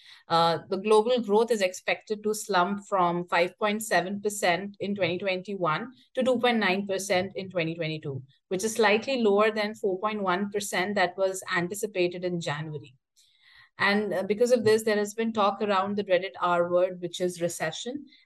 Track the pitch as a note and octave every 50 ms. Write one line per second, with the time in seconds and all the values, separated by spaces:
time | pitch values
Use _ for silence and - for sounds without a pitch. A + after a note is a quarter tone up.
0 | - - - - _ - E3 E3 E3 E3+ E3 D#3 D#3+ - G3 G3 F#3+ G#3+ G#3+ G#3+
1 | G#3+ A#3+ B3+ A#3+ - G3 G3+ G#3+ A#3 A3+ A#3+ G#3 F#3+ F#3 F#3 - - - F3+ -
2 | - - G#3+ G#3 G#3 G#3+ G#3+ G#3+ - - G3 F3+ F3+ G3 G3+ G3+ - - G#3 F#3+
3 | F3+ F3 F3 F3 F3 - F#3+ F3 F3+ F3+ - - G#3+ G#3 G#3 A3 A3 - G3 F3
4 | E3+ F#3 G3+ G3+ - G#3 G#3 - - F3+ E3+ F3 G3 G3+ G3+ - F3+ G3 G3+ G3+
5 | F3+ D#3+ F3+ F3+ G3+ G3 F#3 F#3 F3+ - G3+ F#3+ F3 D#3+ D3+ E3 A3+ C4 - -
6 | - _ - B3+ A#3+ B3+ B3+ A3+ B3 B3 A#3 A3 G#3 F#3 F3+ G3 G3+ G3 F#3+ F#3
7 | F#3+ - G3 F3+ F#3 F#3+ - - F#3+ F#3+ F3+ F3+ D#3+ D#3+ E3 E3+ D#3+ D#3 D#3 D3+
8 | D#3 D3+ C3+ B2+ B2 - _ _ _ - F#3+ F#3 G#3+ A3 A3 - G#3+ G3+ G#3 A3
9 | A3 C4+ C4+ B3 A3+ G3+ G3 G3+ G#3+ A3 G#3+ G#3+ G#3 G#3+ A3 - - G3+ F#3 F#3
10 | G#3 G#3+ A3 G#3 G3 F#3 F3 F#3+ G3+ G3+ G3+ G3+ G3+ - - F#3 F3+ G#3 G3+ G3+
11 | F3+ F3 F3+ - F#3+ F#3+ F#3 F#3 - - F#3 F3 E3+ F3 G3+ G3+ - G#3 - F#3
12 | F3 F3+ F3+ F3+ F3+ F3+ F3+ E3+ E3 E3 D3 D3+ D#3 D#3 D3+ D3 D3+ - - _
13 | _ _ _ _ _ _ _ _ _ _ - - - _ _ - F#3 G3 G3+ G#3
14 | G#3+ G3+ D#3+ F3 G3 F#3+ G#3 G#3 B3 A#3 B3+ A#3+ G#3+ G#3+ A3 A3 A3 A3 G#3 G#3
15 | G#3 G3+ - - A3+ A3+ A3 A3 G3 G3+ G#3 - A3 G#3 G3+ F#3 G3 G3+ G#3 G#3
16 | G3+ G3+ F3+ F3 F#3 F#3+ - - - F3 F3 F3 F3 F3 F3 F3 F3+ F#3+ F3+ F3+
17 | F3+ F3 - - F3+ F3+ F3+ E3+ F3 F3 - - D#3+ D#3+ - - - A#3 C#4 D4+
18 | - - _ _ _